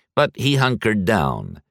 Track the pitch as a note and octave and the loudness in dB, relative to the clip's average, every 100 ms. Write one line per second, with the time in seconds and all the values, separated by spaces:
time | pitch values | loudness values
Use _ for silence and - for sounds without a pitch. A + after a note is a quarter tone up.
0 | _ - D3 - C3 C#3 C3 A#2+ A2+ G#2+ | _ 0 0 0 -2 2 2 0 0 0
1 | F2+ G#2+ C#2 A#1 G1+ G1+ - | 2 2 0 -2 -8 -14 -20